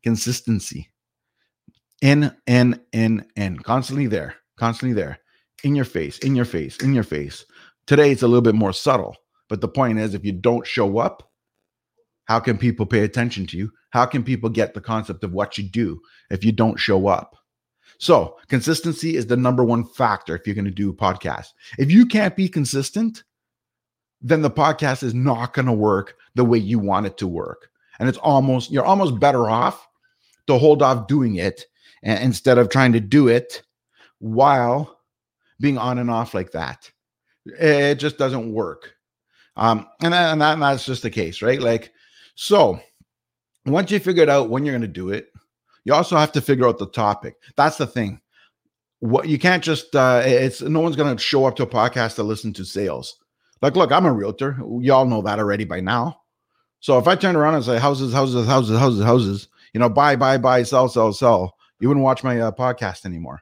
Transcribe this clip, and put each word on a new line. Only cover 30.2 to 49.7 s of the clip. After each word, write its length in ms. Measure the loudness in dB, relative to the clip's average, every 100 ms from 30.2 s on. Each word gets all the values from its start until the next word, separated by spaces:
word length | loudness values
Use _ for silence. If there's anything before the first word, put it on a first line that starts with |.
| _ _ 0
to 100 | 4
hold 240 | 6 6
off 260 | 4 2 0
doing 280 | 0 0 0
it 300 | -4 -4 -20 _ _ _ -4
a-, 180 | -2
instead 340 | 0 0 2 4
of 120 | 4
trying 240 | 4 4
to 80 | 2
do 260 | 2 4 4
it 360 | 2 -2 -18 _ _ _ _ _ _
while 800 | -6 2 4 4 0 -2 -6 _ _ _ _ _ _ _
being 180 | -2 -2
on 200 | -4 -4
and 120 | -4
off 240 | -4 -4
like 180 | -6 -8
that. 380 | -8 -10 -10 -20 _ _ _ _ _ -20
It 500 | -2 2 4 2 0
just 220 | -4 -2
doesn't 360 | -2 -2 -6
work. 400 | -6 -6 -8 -20 _ _ _ _ _ _ -2
Um, 300 | 0 0 -4 _
and 120 | -2
that, 180 | 2 0
and 100 | 2
that, 120 | 2
and 80 | 2
that's 240 | 0 -2 -4
just 160 | -6
the 80 | -6
case, 320 | -6 -6 -4
right? 180 | -2 0
Like, 320 | 0 -2 -4 _ _ _ _ -14
so 440 | 2 4 4 0 _ _ _ _ _ _ _ _ -2
once 260 | -2 0
you 80 | -2
figured 300 | 0 2 4
out 200 | 4 2
when 140 | -2
you're 120 | -2 -4
gonna 120 | -6
do 220 | -8 -8
it, 240 | -8 -10 _ _ _ _ _ 0
you 80 |
also 240 | 2 2 2
have 160 | 2
to 80 | 0
figure 260 | 0 2 2
out 100 | 0
the 100 | -6
topic. 480 | -2 -2 -2 -8 -18 _ 0
That's 220 | 0 2
the 100 | -6
thing. 340 | -4 -6 -8 _ _ _ _ _ _ _ _
What, 280 | -2 -2 0
you 120 | 0
can't 240 | 2 2
just, 320 | 0